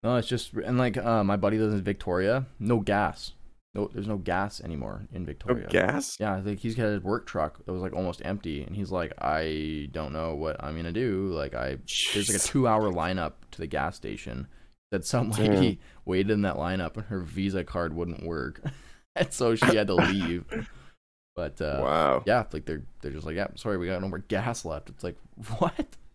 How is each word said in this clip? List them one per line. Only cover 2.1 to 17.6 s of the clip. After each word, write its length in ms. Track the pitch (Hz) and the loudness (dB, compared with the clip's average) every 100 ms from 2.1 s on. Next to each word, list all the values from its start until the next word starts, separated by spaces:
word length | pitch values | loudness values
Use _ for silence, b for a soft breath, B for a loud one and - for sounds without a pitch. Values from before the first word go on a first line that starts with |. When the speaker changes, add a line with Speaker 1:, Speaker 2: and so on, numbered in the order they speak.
| 90 95 127 131 - | 2 4 2 0 -4
Speaker 1:
No 200 | 101 117 | 2 2
gas. 540 | 101 101 98 - - - - - _ - | 4 2 2 0 -12 -14 -18 -20 _ -6
No, 120 | 104 | -4
there's 140 | - 101 | -4 -4
no 100 | 101 | -4
gas 440 | 92 90 101 - | 0 0 -2 -4
anymore 460 | - 78 55 50 101 | -8 -6 -6 -8 -10
in 100 | - | -8
Speaker 2:
No 40 | 82 | -8
Speaker 1:
Victoria. 420 | 71 - 120 95 | -8 -2 -2 4
Speaker 2:
gas? 480 | 95 92 135 - - | 4 4 2 -2 -2
Speaker 1:
Yeah, 140 | 107 95 | -2 0
I 60 | |
think 180 | 98 101 | -2 -2
he's 140 | 117 113 | -2 0
got 100 | 110 | 2
his 180 | 101 | 0
work 240 | 90 110 - | 0 -2 -2
truck 360 | - 78 - - | -2 -2 -2 -6
that 60 | |
was, 100 | 90 | -4
like, 120 | 92 | -2
almost 280 | - 92 85 76 | -2 -2 -4 -4
empty, 380 | 101 85 71 | -4 -4 -4
and 120 | 69 101 | -4 -6
he's 160 | 98 | -2
like, 220 | 92 82 - | -2 -2 -2
"I 680 | 55 78 80 78 76 78 71 | 0 0 0 -2 -2 -4 -6
don't 220 | 71 76 | -6 -6
know 220 | 76 80 76 | -4 -4 -2
what 280 | 80 78 | -4 -4
I'm 120 | 73 80 | -6 -6
gonna 160 | 82 | -4
do." 340 | 87 127 95 98 | -2 0 0 0
Like, 260 | 82 71 | -2 -4
I, 240 | 62 65 69 - - - | -4 -4 -4 -4 -2 0
there's, 160 | 104 98 | 2 2
like, 80 | 101 | 2
a 20 | |
Speaker 2:
Jeez. 80 | - | 2
Speaker 1:
two-hour 420 | 143 123 107 107 | 4 4 4 4
lineup 420 | 90 82 92 78 - - | 2 0 0 -2 -6 -18
to 80 | - | -10
the 80 | 85 | -4
gas 280 | 73 73 - | -2 -2 -4
station. 520 | - 50 - 64 67 b b b _ | -8 -8 -8 -8 -8 b b b _
Said 140 | 98 - | -4 0
some 240 | 123 117 | 0 2
Speaker 2:
Damn. 200 | 110 107 | 4 6
Speaker 1:
lady 280 | 101 92 95 b | 8 6 4 b
<laughs> 120 | b - | b 0
waited 260 | 92 98 | 2 4
in 100 | 107 | 4
that 120 | 101 - | 4 2
lineup, 400 | 78 95 85 110 | 0 0 -2 -6
and 100 | 101 | -6
her 120 | 101 | -6
Visa 440 | 82 92 98 95 | -4 0 0 0